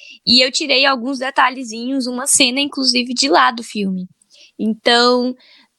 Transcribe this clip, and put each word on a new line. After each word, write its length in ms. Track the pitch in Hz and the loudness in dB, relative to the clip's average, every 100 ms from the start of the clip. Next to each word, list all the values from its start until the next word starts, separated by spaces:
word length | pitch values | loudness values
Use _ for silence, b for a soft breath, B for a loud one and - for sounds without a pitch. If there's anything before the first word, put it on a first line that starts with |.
| B B - | B B 0
E 180 | 240 | 2
eu 60 | 262 | 2
tirei 340 | - 302 262 | 0 0 2
alguns 360 | 277 269 233 269 | 2 0 -2 -6
detalhezinhos, 880 | 262 285 254 262 247 220 240 269 247 | -4 0 0 0 -10 -8 -4 -4 -4
uma 180 | 247 285 | -4 -2
cena, 320 | - 254 254 | 2 2 2
inclusive, 560 | 285 277 262 247 247 | -2 -2 0 0 0
de 140 | 254 277 | 0 2
lá 240 | 330 254 | 4 4
do 100 | 240 | 0
filme. 460 | 226 214 196 185 185 _ _ b b b | -6 -6 -4 -4 -8 _ _ b b b
Então, 760 | 214 220 - 240 240 247 247 247 b b b | -4 -2 0 2 4 2 -2 -6 b b b